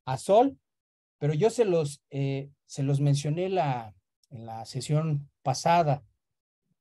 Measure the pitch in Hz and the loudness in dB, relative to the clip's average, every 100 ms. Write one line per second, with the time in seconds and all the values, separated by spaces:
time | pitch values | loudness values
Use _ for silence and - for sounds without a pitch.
0 | - 127 - 202 269 269 _ _ _ _ | -8 -4 4 4 4 0 _ _ _ _
1 | _ - 147 151 214 220 214 170 147 - | _ -4 -2 2 2 2 2 2 0 -6
2 | _ 139 139 135 139 _ - - 135 139 | _ -4 -4 -4 -8 _ -14 -4 -2 2
3 | 143 143 151 160 185 190 151 123 113 - | 2 2 0 -2 -2 0 0 -2 -8 -18
4 | _ _ _ 110 113 113 110 131 123 151 | _ _ _ -16 -12 -12 -10 -8 -2 -2
5 | 160 143 143 _ - 131 165 170 151 139 | 0 -4 -6 _ -4 -2 2 4 2 0
6 | - _ _ _ _ _ _ _ | -4 _ _ _ _ _ _ _